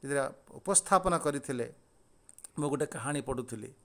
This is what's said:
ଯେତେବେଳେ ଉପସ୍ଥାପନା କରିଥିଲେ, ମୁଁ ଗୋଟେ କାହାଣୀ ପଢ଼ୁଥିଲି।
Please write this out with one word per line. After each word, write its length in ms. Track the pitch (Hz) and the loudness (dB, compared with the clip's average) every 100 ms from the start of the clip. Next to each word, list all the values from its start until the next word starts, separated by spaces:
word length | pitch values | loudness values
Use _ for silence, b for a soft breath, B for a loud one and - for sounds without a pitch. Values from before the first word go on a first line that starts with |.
ଯେତେବେଳେ 220 | 139 143 135 - - | 0 0 0 -4 -18
ଉପସ୍ଥାପନା 640 | - - 196 - 196 185 170 | -12 2 2 6 4 6 2
କରିଥିଲେ, 480 | - 147 - 127 120 - _ _ _ _ _ - - | 2 0 -2 -4 -4 -8 _ _ _ _ _ -20 -14
ମୁଁ 160 | - 147 | -4 -2
ଗୋଟେ 180 | 139 143 | 0 -2
କାହାଣୀ 340 | - 120 147 | -4 -4 -4
ପଢ଼ୁଥିଲି। 480 | 131 127 123 113 - - | -2 -4 -4 -8 -10 -16